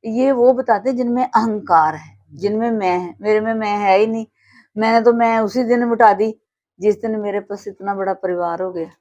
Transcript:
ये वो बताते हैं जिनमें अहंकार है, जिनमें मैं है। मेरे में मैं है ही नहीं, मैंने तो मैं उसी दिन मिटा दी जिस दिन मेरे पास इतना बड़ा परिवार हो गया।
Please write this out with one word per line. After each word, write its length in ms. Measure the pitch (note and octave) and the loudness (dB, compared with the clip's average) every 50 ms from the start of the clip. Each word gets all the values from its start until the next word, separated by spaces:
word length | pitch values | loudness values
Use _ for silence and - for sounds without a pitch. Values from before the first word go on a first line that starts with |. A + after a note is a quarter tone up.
| _ | _
ये 280 | A3+ A3 A#3 B3+ C4+ | -6 -2 0 2 2
वो 200 | C#4 B3 A#3+ B3+ C4 | 2 4 4 4 4
बताते 360 | A#3+ B3+ - A3+ G3+ G3 B3+ | 2 2 0 0 0 0 -4
हैं 60 | C4 | -2
जिनमें 260 | A#3+ B3+ A#3+ A#3+ B3+ B3+ | -2 -2 -2 0 -2 -2
अहंकार 720 | - - G#3+ A3 A3+ G#3+ G#3+ F#3 - F3 D#3+ D#3 D#3 D#3 | 0 0 0 0 2 -4 -4 -2 2 4 4 4 2 -2
है, 220 | D#3 - - - _ _ _ D3+ | -6 -14 -20 -20 _ _ _ -16
जिनमें 360 | C#3 F#3 G#3 G#3+ A3 A3+ A#3 | -6 -4 -2 -2 0 -2 -2
मैं 260 | A3+ A3 G3 F#3 F3+ F3+ | -2 -2 0 -2 -2 -2
है। 160 | F3+ F3 - _ | -4 -8 -12 _
मेरे 180 | G3+ G#3 G#3+ G#3+ | -2 0 0 0
में 120 | G#3+ A3 A3+ | 0 -2 -4
मैं 240 | A3 A3 G#3 G#3 | -4 -2 -4 -4
है 200 | G#3 G#3 G3 F#3+ G3 | -2 2 2 4 4
ही 80 | G#3+ | 4
नहीं, 180 | A3+ A3+ A3+ A3 _ _ _ _ _ _ - _ _ _ | 2 -2 -6 -8 _ _ _ _ _ _ -20 _ _ _
मैंने 260 | G#3 G#3+ A3+ A3+ A#3 | -2 0 2 2 4
तो 120 | A3 A#3 A#3 | 4 4 4
मैं 240 | A#3 A#3 A3+ A3+ A3+ | 4 2 2 2 0
उसी 240 | - - - B3 B3+ | 0 -2 -2 -2 0
दिन 200 | A3+ A#3+ A#3+ A#3+ | 0 0 0 0
मिटा 260 | A#3 A#3 A3 A#3 G#3+ G3+ | -2 2 6 6 6 6
दी 200 | F#3 G#3+ A3+ G#3+ _ _ _ _ _ _ _ _ _ | 4 0 -2 -2 _ _ _ _ _ _ _ _ _
जिस 220 | F3+ G#3 G#3 G#3 | 0 0 0 0
दिन 180 | - A3+ A3 G#3+ | -4 -6 -6 -4
मेरे 200 | G#3 G#3 G3 G3+ | -4 -4 -4 -6
पास 260 | G3+ _ G3+ G3+ - | -6 _ -14 -12 -12
इतना 280 | G#3 G3 _ F#3+ G3+ G3 | -16 -16 _ -8 -8 -6
बड़ा 180 | F#3+ F#3+ G3 F#3+ | -4 -4 -4 -4
परिवार 460 | F#3+ F#3+ F3+ F3+ F3 F3 E3+ E3+ E3+ | -4 -4 -4 -4 -2 -4 -4 -4 -4
हो 100 | F#3 F#3 | -6 -6
गया। 180 | F3+ F3 E3 E3 F3 _ | -6 -8 -10 -10 -12 _